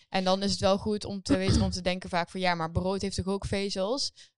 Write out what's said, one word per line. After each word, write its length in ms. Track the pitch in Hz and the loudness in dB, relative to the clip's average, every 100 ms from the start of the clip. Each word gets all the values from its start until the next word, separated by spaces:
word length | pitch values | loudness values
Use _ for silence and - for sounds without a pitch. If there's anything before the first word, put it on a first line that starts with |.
| - | -6
En 140 | 190 | -2
dan 200 | 185 190 | 2 2
is 80 | 202 | 0
het 80 | 185 | 2
wel 180 | 196 196 | 2 2
goed 280 | 220 208 - | 0 -4 -4
om 160 | 202 | -6
te 160 | - 277 | 0 2
weten, 240 | 190 196 | 4 4
om 80 | 190 | 4
te 120 | 180 | 0
denken 280 | 180 180 185 | -2 -2 -2
vaak 200 | 175 170 | -2 -2
van, 100 | 190 | 0
ja, 160 | 185 170 | 0 0
maar 160 | 160 | 0
brood 300 | 170 185 196 | 0 0 -2
heeft 140 | 196 - | -2 -4
toch 120 | 185 | -2
ook 180 | 202 - | -2 -2
vezels? 640 | 202 202 196 190 269 - - - | -2 -2 -2 -2 -2 -4 -8 -20